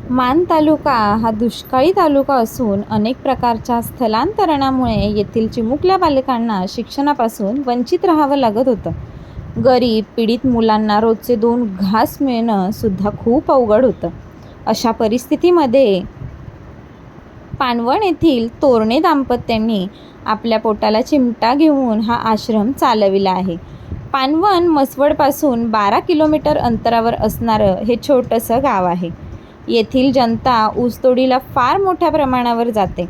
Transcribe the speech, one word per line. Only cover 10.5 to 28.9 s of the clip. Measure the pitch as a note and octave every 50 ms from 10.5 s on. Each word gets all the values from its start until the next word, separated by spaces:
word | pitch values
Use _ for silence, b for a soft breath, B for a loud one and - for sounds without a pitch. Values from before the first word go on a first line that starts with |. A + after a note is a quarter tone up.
| A#3+ A3+ A3+ A3 G#3+ G#3+ G#3+ G#3+ G#3 G#3
रोजचे | A3 A3+ A3+ A3 - - B3
दोन | A3 G#3+ A#3 A#3 B3 A#3+ G#3 F#3+
घास | F#3 G3 F#3+ G#3 A3 B3+ D#4 - -
मिळणं | C#4+ C4+ B3 A3+ A3+ A#3 A3 G3 F#3 F#3
सुद्धा | G#3+ - - A3 F#3+ F#3 F#3+ G3+ G#3 -
खूप | - A3+ A#3 D4 - -
अवघड | D#4 C4+ A#3+ G#3 G#3+ G#3+ C4
होतं. | A#3+ F3+ - - E3+ - - - - B B B B B B -
अशा | - A3 - - A#3
परिस्थितीमध्ये | A3 - A#3 G#3+ G#3+ B3 - - D4+ - - F4 F4+ F4 D4+ B3+ A3+ C#4 C4+ G#3+ F#3+ F3+ F#3+ - - - - - - - - - - - - - - - - - - - - - - - - - - - - - - -
पानवण | C#4 B3 A#3+ A#3 A#3 A#3+ C#4 G4+
येथील | G#4+ F#4 D#4+ D4 - E4 C#4 A#3 A3+ A#3 - -
तोरणे | - C#4 B3 A3+ A3 A3 A#3 D#4
दाम्पत्यांनी | E4 F4 D#4 C#4 C4 - B3 A#3+ - - A#3 A3 A3 A3+ A3+ G3 F3+ G3 B B B B B B -
आपल्या | - G#3+ G#3 - A#3 A3 A3
पोटाला | - A3+ G#3+ G#3 - G#3+ G#3+ A3
चिमटा | B3+ - D4+ D4 B3+ A#3+ A3+ - - A3+ B3+
घेऊन | C#4+ D#4+ D#4 D4 C4+ C4 A#3+ G#3+ G#3+
हा | A3+ G#3+ C4
आश्रम | - - A3+ A3 G#3 - - A3 A3 G3+ A#3+
चालविला | C#4 - E4+ C4+ A#3 A3 G#3 G3 F#3+ G3 G3 F#3+
आहे. | F#3 F#3 F#3 F#3+ E3+ E3+ B B B B B B B B - -
पानवण | - C4+ C4 C4+ D4+ D#4+ F#4 G#4 G4 F4 F4
मसवडपासून | F4 D#4+ D4 C4+ C4 - C4+ C#4 D4 D4+ C#4+ - C4+ C#4+ - D#4 D4 A#3+ A#3 A#3 A3+
बारा | A3 A3 G#3 G3+ G#3+ D4
किलोमीटर | F#4 - F4 D4+ D#4 D4+ D4+ D4+ D4+ D4 D4+
अंतरावर | - - A#3+ A3+ - - A3+ A#3 A#3 A3+ A#3 A3+
असणारं | - - A3 - - A#3 A#3 A3+ G#3 G#3+ G3 F#3
हे | F#3+ G#3+ G#3+ A#3 A3+ - -
छोटंसं | D4 B3 B3 - A3+ A#3 A3+ - A3+ B3
गाव | C4+ C#4 A3+ F#3+ F#3
आहे. | F3+